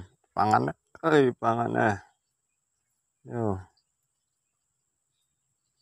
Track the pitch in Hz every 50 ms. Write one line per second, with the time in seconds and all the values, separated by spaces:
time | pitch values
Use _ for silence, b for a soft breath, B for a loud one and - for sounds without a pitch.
0 | 92 - _ _ _ _ - - 101 110 110 120 127 143 - _ _ _ - -
1 | - 160 156 147 135 123 120 - 117 113 113 117 117 110 117 120 117 110 101 101
2 | - _ _ _ _ _ _ _ _ _ _ _ _ _ _ _ _ _ _ _
3 | _ _ _ _ - 127 123 120 113 107 95 92 92 - _ _ _ _ _ _
4 | _ _ _ _ _ _ _ _ _ _ _ _ _ _ _ _ _ _ _ _
5 | _ _ _ _ _ _ _ _ _ _ _ _ _ _ _ _